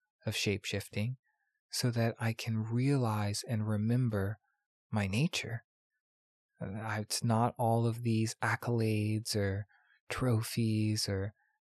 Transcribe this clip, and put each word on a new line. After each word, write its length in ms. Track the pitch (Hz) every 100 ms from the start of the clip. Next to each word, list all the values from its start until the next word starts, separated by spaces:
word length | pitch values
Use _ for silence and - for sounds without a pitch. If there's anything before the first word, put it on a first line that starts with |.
| _ _
of 120 | - -
shape-shifting, 840 | 107 98 - 101 - 101 113 131 _ _ _ _ _
so 180 | - 127
that 240 | 117 113 -
I 140 | 113
can 300 | 110 - 110
realize 800 | 110 117 135 139 117 107 104 104 -
and 180 | 113 107
remember 720 | 104 110 120 123 104 98 107 _ _ _ _ -
my 160 | 110 98
nature. 560 | 101 165 - - 117 - _ _ _ _ _ _ _ _ -
Uh, 60 | 110 104 107 107
it's 240 | 104 -
not 320 | 120 113 120 -
all 300 | 117 117 117
of 160 | 117
these 320 | 120 110 113 -
accolades 920 | 113 113 - 120 110 107 107 107 110 107
or 300 | 98 98 104 _ _ _ -
trophies 1040 | - 127 110 113 - 113 110 107 107 -
or 240 | 98 98 - _ _